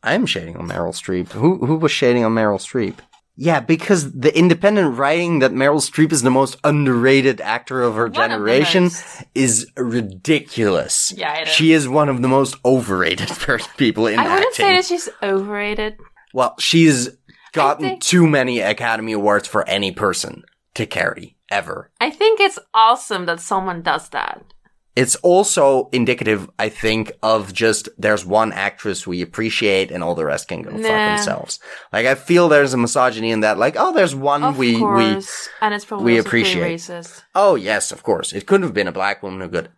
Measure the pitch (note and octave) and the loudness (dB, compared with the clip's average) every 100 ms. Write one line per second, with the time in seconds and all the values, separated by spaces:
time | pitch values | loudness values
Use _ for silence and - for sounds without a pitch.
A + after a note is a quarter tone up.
0 | G#2+ F3 B3+ - E2 F2 E2+ F#2 E2+ E2+ | -2 -2 -2 -4 -8 -12 -8 -6 -6 -6
1 | - F2+ F2+ - C3+ F#3 B2 D#3+ D#3+ - | -6 -4 -4 0 0 2 -2 0 0 0
2 | B2+ A#2+ A2+ A2+ G#2+ G2+ - C3 G2+ - | 2 2 2 2 0 -2 -4 -4 -4 -6
3 | - _ _ - C#3+ D#3 A#2 D#3+ - G3 | -20 _ _ -6 0 0 0 -2 2 0
4 | C#3 C3 C3 D#3+ F3 E3+ F#3+ G#3+ E3+ A#2+ | 0 0 0 4 4 6 4 4 2 2
5 | C#3 D#3+ F3 E3 C3 B2 C3+ D3+ C#3+ - | 0 0 0 2 2 2 2 2 0 2
6 | D#3 D#3 B2 C3 C3+ - D3+ D3 C#3 A#2+ | 2 4 2 2 0 0 0 2 2 2
7 | B2+ C#3 C3+ A2+ - A#2 - C3 B2 G#2+ | 4 4 4 0 -4 -6 -4 -2 -2 0
8 | A#2 - A2+ A2+ G#2 B2 D#3 F#3 F3+ E3+ | -2 0 -2 -2 0 2 2 2 2 0
9 | - - - - C3 A2+ - - B2 A#2 | -16 -20 -10 -2 0 0 -4 -6 -4 -2
10 | G#2+ F#2 A#2 D3+ - - G#2+ F2+ C2 - | -4 -10 0 0 0 -2 0 2 0 -2
11 | - - D#3 D3+ D#3 - D#3+ D#3+ C3+ C#3 | -4 -4 -6 -6 -2 2 4 4 2 0
12 | D3 C3 B2+ C3+ C3+ - B2 C3 G#2 F#2+ | 2 0 2 2 2 0 2 2 2 0
13 | E2+ F2+ F2 - - A#2+ - - B2+ G#2+ | 0 0 -4 -6 -4 -4 -4 0 0 2
14 | A2+ G#2+ D4 F#4+ A4 A#4+ G#4 F4+ F4+ F4 | 0 0 0 0 0 0 2 2 0 -4
15 | A#3 - G#3 G3 G3 G#3 G#3 G#3 G#3+ G#3+ | -6 -8 -2 -2 -2 -6 -6 -6 -6 -10
16 | - _ _ B2+ A#2+ - - E3 E3 C3+ | -20 _ _ -2 -2 0 0 4 4 4
17 | B2 - _ - - - C#3 D3 D#3 - | -2 -10 _ -20 -10 -2 0 0 -4 -4
18 | - F3+ E3 D3 B2+ A#2+ G2+ G#2+ A#2+ A2+ | 0 4 6 4 2 0 -2 -2 -2 -4
19 | A2 G#2+ G#2 G#2 - G#2+ - G2 G2 F2 | -2 0 2 2 0 -2 0 -2 -2 -2
20 | G2+ F2 - - - _ _ - A2 - | -2 -2 -6 -12 -20 _ _ -8 -6 -4
21 | - - - _ _ G3+ - - - _ | -4 -6 -16 _ _ -6 -4 -12 -14 _
22 | B3 D4+ G#4+ A4 G4 - _ A3 A3 A#3+ | -6 0 2 4 0 -2 _ 2 4 4
23 | - G3 F3 E3+ - G3 F#3+ E3+ E3+ D3+ | -2 -6 -4 -6 -2 -4 -4 -6 -4 -4
24 | - - G1+ - - - _ _ _ - | -4 -8 -8 -10 -16 -20 _ _ _ -2
25 | B2 - F3+ F3+ G3+ - C#3 C3 B2 B2+ | 0 2 4 4 2 2 4 4 0 -2
26 | A#2 B2 G#2+ G#2+ F#2 _ G#2+ - A2 A2 | 0 0 0 -2 -2 _ -6 -2 -2 -2
27 | A2 - A2 A2 G2 F#2 A2+ G#2 - _ | -4 -6 0 0 -2 -2 0 0 -6 _
28 | G#2+ G#2+ F#2 G#2 A2 G2 G2 - G#2+ F#2 | 0 0 0 0 0 -2 -6 -6 -8 -8
29 | - F2+ F2 - A2+ - G#2+ F#2+ F#2+ F2+ | -6 -8 -6 -6 -4 -2 2 2 0 -4
30 | E2+ E2+ D#2 C#2+ - - - G#3+ A3 A3 | -4 -4 -2 -4 -6 -12 -12 -6 -2 0
31 | G#3+ G#3 G#3 - - - - - - G#2 | 0 -2 -4 -6 -8 -14 -14 -20 -6 -2
32 | A#2+ C3+ - F3 F3 D3 C#3 B2+ A#2+ C3+ | 0 0 2 4 6 4 4 2 0 2
33 | B2+ A2 A2+ A2 G#2+ G2+ A#2+ - E4 D#4+ | 0 0 -2 0 0 2 0 0 0 2
34 | F3+ C3+ C#3 C#3+ D3 C3+ B2+ A2+ A2+ G3+ | 0 0 -2 0 0 0 0 2 2 2
35 | A2+ - - - - - G#3+ G#3 - G#3 | 2 -2 -6 -12 -14 -4 -4 -4 -8 -4
36 | A#2+ A#2 G#2+ A#2 G2+ F2 E2+ E3+ E3+ F3 | 2 2 2 0 0 -2 -4 -6 -12 -16
37 | E3+ - _ F#3 G3+ D3+ F#2+ G#2 - - | -16 -20 _ 2 2 2 0 -4 -4 -8
38 | - F#2 - G2+ - G3 F3+ G2+ F#2+ E2+ | -2 -2 -2 -10 0 0 0 -2 -4 -2
39 | G2 G2+ G2+ F#2+ F#2 F2 E2 | -4 -4 -8 -10 -6 -6 -8